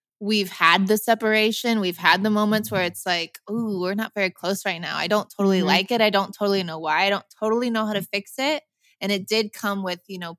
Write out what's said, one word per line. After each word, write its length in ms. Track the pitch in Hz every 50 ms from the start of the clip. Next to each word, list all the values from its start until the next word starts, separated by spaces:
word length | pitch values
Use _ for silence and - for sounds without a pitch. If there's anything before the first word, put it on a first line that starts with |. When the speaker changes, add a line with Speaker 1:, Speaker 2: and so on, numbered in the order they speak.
| _ _ _ _
Speaker 1:
we've 320 | 208 202 220 208 196 180
had 360 | - - 170 165 170 190 196 190
the 100 | 214 214
separation. 840 | - - 226 226 226 220 214 214 214 220 214 - - 240 226 220
We've 180 | 196 180 170 -
had 260 | - 160 170 185 196
the 60 | 220
moments 400 | 208 208 214 208 214 214 214 -
where 120 | 214 190 180
it's 220 | 175 170 - -
like, 340 | 185 180 170 165 160 - - - -
"Ooh, 300 | 208 233 233 220 202 185
we're 120 | 180 180 202
not 180 | 208 220 214 -
very 140 | 208 196 185
close 340 | 185 - - 175 196 190 -
right 160 | 196 175 165
now. 160 | 175 165 151 151
I 100 | 151 180
don't 220 | 208 208 - - -
totally 240 | - 202 196 190 185
Speaker 2:
Mm-hmm. 80 | 180 185
Speaker 1:
like 240 | 160 180 196 -
it. 100 | 247 226
I 80 | 220 214
don't 220 | 196 196 196 190 202
totally 280 | - 208 202 196 196 185
know 140 | 170 160 160
why. 260 | 160 151 151 165 190
I 40 | 196
don't 160 | 202 190 - _ - _
totally 300 | 214 220 220 233 247 240
know 140 | 226 220 220
how 80 | 214 214
to 80 | 226 175
fix 300 | - - 202 202 - - -
it." 260 | 262 285 311 285 - _ _ _ _ _ _ _
And 100 | - 196
it 160 | 202 196 190 -
did 260 | 214 220 220 208 -
come 280 | - - 208 202 196 190
with, 180 | 185 180 175 - -
you 120 | 196 180
know, 180 | 175 170 170